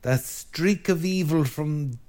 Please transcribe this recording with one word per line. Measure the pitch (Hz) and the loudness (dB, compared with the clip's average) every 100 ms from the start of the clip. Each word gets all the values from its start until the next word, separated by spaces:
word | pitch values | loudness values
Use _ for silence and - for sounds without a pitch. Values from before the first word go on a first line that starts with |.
That | - 127 | 2 0
streak | - - - - 180 202 - | -2 -12 -12 0 2 2 2
of | 175 175 | 0 2
evil | 185 160 160 | 0 2 2
from | 139 - 151 151 143 117 | 2 0 -4 -2 -4 -8